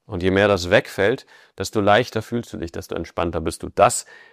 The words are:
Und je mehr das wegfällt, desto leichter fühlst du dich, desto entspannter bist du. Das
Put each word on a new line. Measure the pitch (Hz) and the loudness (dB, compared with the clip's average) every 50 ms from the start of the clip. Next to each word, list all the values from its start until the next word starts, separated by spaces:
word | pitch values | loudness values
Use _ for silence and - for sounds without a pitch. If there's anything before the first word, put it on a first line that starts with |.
| _ | _
Und | - 104 87 | -10 -6 -2
je | 90 95 | 0 2
mehr | 95 98 104 | 2 4 4
das | 101 101 90 87 90 | 4 2 2 2 2
wegfällt, | 98 135 - - - - 95 107 131 - - _ - - _ _ _ | 2 2 2 0 -2 0 0 0 0 -2 -6 _ -20 -20 _ _ _
desto | - 95 - - 110 | -8 -8 -4 -2 0
leichter | 98 101 101 117 123 - - 110 | 4 4 4 4 2 0 -4 -8
fühlst | - - 117 120 117 - - | -6 -6 -6 -8 -8 -8 -10
du | |
dich, | 90 - 85 | -10 -10 -10
desto | - 87 - - - | -10 -10 -10 -8 -8
entspannter | 85 85 - - 90 87 87 82 82 | -8 -8 -8 -6 -4 -4 -4 -4 -4
bist | 80 87 - - - | -6 -6 -8 -8 -10
du. | 76 | -4
Das | - - 101 127 - - - - - - - _ | 2 4 4 4 2 0 -10 -12 -20 -20 -20 _